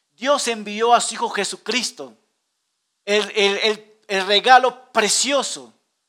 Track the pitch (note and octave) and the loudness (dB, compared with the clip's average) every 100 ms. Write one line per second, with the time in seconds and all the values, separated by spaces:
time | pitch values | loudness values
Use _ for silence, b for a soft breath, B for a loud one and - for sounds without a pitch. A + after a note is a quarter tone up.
0 | _ - B3+ C#4+ A#3+ A3 G#3 G#3 A#3 A#3+ | _ -6 -2 0 -2 -6 -8 -2 2 2
1 | - G#3+ A3 G3+ F#3+ F#3+ - A#3+ - - | 2 -6 -6 -4 -6 -8 -6 -4 -4 -10
2 | C3 G#2+ _ _ _ _ _ _ _ _ | -18 -20 _ _ _ _ _ _ _ _
3 | G3+ G#3 G3+ G#3+ G3+ G3+ A3 G#3+ - _ | -2 -2 0 0 0 2 -2 -2 -10 _
4 | - G3 F#3 G3+ A#3+ B3+ B3+ - - A3+ | -6 -4 0 2 6 6 6 -4 -6 -2
5 | G#3 - B3 C#4 G#3+ C#3+ A#2 _ _ _ | 0 0 0 -2 -2 -8 -16 _ _ _